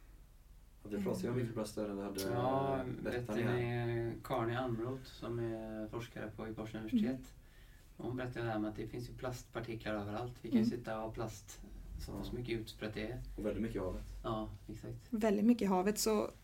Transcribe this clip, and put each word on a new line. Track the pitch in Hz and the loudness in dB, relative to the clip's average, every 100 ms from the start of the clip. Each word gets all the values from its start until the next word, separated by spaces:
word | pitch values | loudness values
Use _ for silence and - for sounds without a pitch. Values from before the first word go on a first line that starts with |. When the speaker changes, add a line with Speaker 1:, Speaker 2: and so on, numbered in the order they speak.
| - - - - - - - - | -20 -20 -20 -20 -20 -20 -20 -14
Speaker 1:
Ja, | 104 | -4
vi | 101 | 0
pratade | 98 98 | 0 2
ju | 120 | 2
om | |
Speaker 2:
Mm. | 120 113 | 2 2
Speaker 1:
mikroplaster | 110 107 - 104 | 0 -2 0 -2
när | |
vi | 101 | 0
hade | 101 95 | -2 -2
Speaker 2:
Ja, | 98 120 127 135 139 135 127 123 | 0 2 4 4 4 2 0 -2
Speaker 1:
Bettan | - 123 123 110 | -2 -2 0 2
Speaker 2:
vet | 120 | 4
Speaker 1:
här. | 123 | 4
Speaker 2:
ni | 120 120 120 117 117 113 | 2 2 2 2 0 -2
Karin | - 131 117 120 | -2 0 2 2
Almroth | 131 113 120 131 | 0 0 0 -2
som | - - 117 120 | -6 -8 -4 0
är | 117 113 110 110 107 | 0 -2 -4 -4 -4
forskare | 120 120 117 107 - | -4 -6 -8 -8 -6
på | |
Göteborgs | 110 110 107 | -6 -6 -6
universitet? | 110 110 240 220 | -4 2 4 4
Speaker 3:
Mm. | 262 - - - - - - - - | 2 -6 -16 -20 -20 -20 -20 -18 -6
Speaker 2:
Hon | 117 123 | -4 -2
berättade | 123 123 | -2 -2
ju | 117 | 0
det | |
här | 107 | 2
med | 107 | 0
att | 107 | -2
det | 113 | -4
finns | 123 120 | -4 -6
ju | |
plastpartiklar | - 127 120 - 120 113 107 107 | -6 -6 -6 -6 -6 -4 -4 -2
överallt. | 107 101 104 123 - | -2 -2 -2 -4 -6
Vi | - | 4
kan | 240 | 6
ju | |
Speaker 3:
Mm. | 117 117 | 6 2
Speaker 2:
sitta | 113 110 | -2 -4
och | |
ha | 113 | -4
plast | 117 113 - - - - - - - - | -4 -4 -6 -12 -14 -12 -12 -10 -8 -6
så, | |
Speaker 1:
Ja. | 101 | -4
Speaker 2:
så | 101 117 | -4 -4
mycket | 123 113 | -2 -2
utbrett | 110 - 107 | -4 -6 -4
det | 107 110 | -2 -4
är. | 123 - - | -4 -6 -2
Speaker 1:
Och | 104 | -2
väldigt | 98 | 0
mycket | 113 98 | 0 0
i | |
havet. | 92 90 - - | -2 -2 -6 -6
Speaker 2:
Ja, | - 110 107 98 - | -2 -2 -2 -8 -10
exakt. | - 117 120 - | -10 -8 -8 -4
Speaker 3:
Väldigt | 220 220 202 | 2 4 8
mycket | 214 233 | 8 8
i | 196 | 6
havet. | 185 190 214 | 6 4 4
Så | 220 214 214 - | 4 4 2 -2